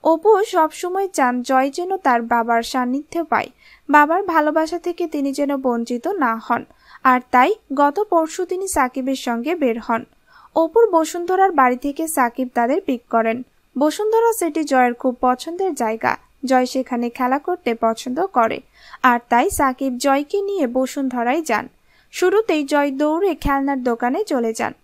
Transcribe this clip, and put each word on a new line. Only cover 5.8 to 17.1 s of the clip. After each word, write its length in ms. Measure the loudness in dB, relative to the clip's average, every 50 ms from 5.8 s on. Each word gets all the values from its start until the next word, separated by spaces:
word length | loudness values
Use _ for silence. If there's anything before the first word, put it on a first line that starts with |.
| -4 -4 -6 -6 -4 -4
না 280 | -2 0 0 -2 -2
হন, 280 | -4 -2 -4 -4 -4 -4 _ _ _ _ _ -20 -2 2
আর 160 | 2 2 2 0 _
তাই 240 | 2 4 4 4 2 -2 _ _ 0
গত 260 | 2 2 2 2 0
পরশু 440 | -2 2 2 2 2 0 -4 -6 -6
তিনি 240 | -4 -4 -6 -6 -4
সাকিবের 480 | 0 0 0 0 _ -6 -4 -4 -4
সঙ্গে 380 | -4 -4 -4 -4 -4 -2 -4 -2
বের 260 | 0 0 0 0 -2
হন। 240 | -4 -4 -4 -4 -4 _ _ _ _ _ _ -20 -20 _ _
অপুর 340 | 0 0 2 4 4 4 6
বসুন্ধরার 600 | 4 2 2 0 -4 -6 -4 -2 2 4 4 4
বাড়ি 240 | 4 4 4 4 2
থেকে 320 | 0 -4 -6 -4 -4 -6 -4
সাকিব 400 | 0 0 0 0 0 -4 -6 -4 _
তাদের 260 | -2 0 0 0 -2
পিক 220 | -2 -2 -4 -4 _ _
করেন। 320 | 0 0 0 0 -2 -4 -8 _ _ _ _ _ _ 0
বসুন্ধরা 540 | 0 0 0 0 -2 2 2 4 4 2
সিটি 320 | 2 0 -2 -2 -2 -4 -2
জয়ের 300 | 2 4 4 4 4 2
খুব 220 | 0 -2 -4 -2 _
পছন্দের 540 | 0 0 0 0 -4 -12 -6 -4 -2 -2 -2
জায়গা, 420 | -2 -4 -4 -4 -2 -2 -2 -2 -4 _ _ _ _ -2
জয় 220 | 0 2 2 2
সেখানে 440 | 0 -2 -4 -4 -4 -4 -4 -4 -6